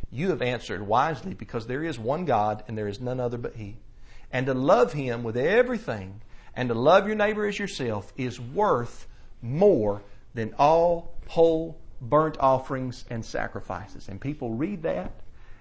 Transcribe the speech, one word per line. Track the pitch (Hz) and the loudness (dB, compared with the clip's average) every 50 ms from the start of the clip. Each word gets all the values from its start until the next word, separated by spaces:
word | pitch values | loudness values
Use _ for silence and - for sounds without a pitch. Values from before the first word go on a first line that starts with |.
| - - | -8 -6
"You | - 120 170 196 | -4 -2 -2 0
have | 156 120 127 | 0 0 0
answered | 123 123 113 - - 101 87 104 | -2 -2 -4 -4 -6 -6 -4 0
wisely, | 98 110 123 143 160 156 123 - 190 - | 2 4 4 4 2 0 -4 -8 -10 -10
because | - - - - 117 110 | -10 -10 -8 -6 -6 -6
there | 117 127 143 160 | -4 -6 -4 -4
is | 165 143 | -4 -6
one | 120 107 120 143 170 180 | -4 -2 -2 -2 0 0
God | 151 123 107 104 107 104 - - | 2 2 2 2 2 0 -4 -6
and | - 113 | -8 -6
there | 107 104 | -4 -4
is | 104 98 95 | -4 -6 -6
none | 123 123 127 127 | -6 -4 -4 -2
other | 123 120 120 120 | -2 -4 -4 -4
but | 120 - - | -8 -8 -8
he. | 117 107 98 104 - - - - - - - - - - - | -10 -12 -12 -12 -14 -16 -18 -18 -18 -16 -16 -16 -16 -10 -6
And | - 127 131 | -4 -2 0
to | 139 131 | 0 0
love | 127 131 151 196 247 247 170 143 | 2 6 6 6 6 6 4 0
him | 147 135 123 117 117 117 | -2 -4 -4 -4 -4 -4
with | 113 107 | -2 0
everything | 120 135 165 202 233 247 247 247 214 - - 117 104 95 95 98 107 - - - - - - - | 0 2 4 6 4 4 4 0 -4 -4 -4 -6 -6 -6 -10 -12 -14 -16 -16 -18 -18 -16 -10 -6
and | 120 127 123 | -4 -2 0
to | 117 | 0
love | 113 127 151 180 202 196 | 4 6 8 8 8 6
your | 208 214 | 4 0
neighbor | 214 208 214 214 214 208 | 0 2 0 0 0 -2
as | 208 196 196 | -2 -2 -4
yourself | 202 - - - 135 117 107 101 98 - - | -4 -6 -4 -4 -2 -2 -2 -4 -6 -8 -8
is | - 123 123 120 - | -6 -6 -6 -6 -8
worth | 120 120 147 185 214 196 156 120 117 117 - - - - - - - - - - | -10 -6 0 2 4 4 4 2 0 -4 -8 -10 -12 -12 -14 -16 -16 -18 -14 -10
more | 123 117 135 160 202 208 175 123 107 101 101 104 - - - - - - - | -6 -2 2 6 8 8 8 6 4 2 0 -2 -6 -14 -16 -18 -16 -10 -6
than | 117 113 110 - | -6 -6 -2 2
all | - 139 151 160 165 170 175 175 170 170 - - - - | 4 6 6 6 6 6 4 2 0 -2 -6 -6 -6 -6
whole | - - 170 165 165 160 160 165 165 156 - - - - - | 0 4 6 6 6 6 4 -2 -4 -8 -12 -14 -14 -12 -10
burnt | 131 113 147 151 160 156 151 - | -2 2 4 4 4 4 2 2
offerings | 139 135 131 131 - - 143 131 131 127 123 - - - | 4 4 4 4 2 -2 -4 -4 -4 -6 -8 -8 -10 -8
and | 120 113 107 | -8 -8 -6
sacrifices." | - - 117 110 101 - - - - 92 87 95 - - - - | -6 -4 -4 -4 -4 -6 -8 -8 -6 -8 -8 -8 -10 -14 -14 -12
And | - 98 95 | -10 -10 -8
people | - 139 147 - 131 117 113 | -6 -6 -6 -6 -6 -4 -4
read | 117 151 196 208 160 156 | -2 -4 -4 -4 -4 -4
that | 160 - 180 185 - - - - - - - - - - - | -2 -2 -2 -4 -6 -8 -10 -12 -12 -14 -14 -14 -14 -16 -16